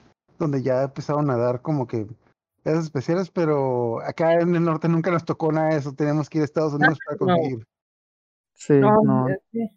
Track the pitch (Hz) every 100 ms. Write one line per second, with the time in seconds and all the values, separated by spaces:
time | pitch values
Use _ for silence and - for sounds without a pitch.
0 | _ _ _ - 160 135 127 127 135 143
1 | - 147 147 120 123 123 160 151 120 117
2 | 107 - _ _ _ _ - 160 160 143
3 | 120 175 175 185 160 147 135 123 120 117
4 | - - 165 170 170 175 170 156 170 165
5 | 170 170 165 156 160 156 156 156 139 131
6 | 151 151 139 156 147 170 156 147 156 147
7 | - 147 190 170 151 120 113 _ _ _
8 | _ _ _ _ _ _ - 147 208 214
9 | 214 131 127 190 - 226 226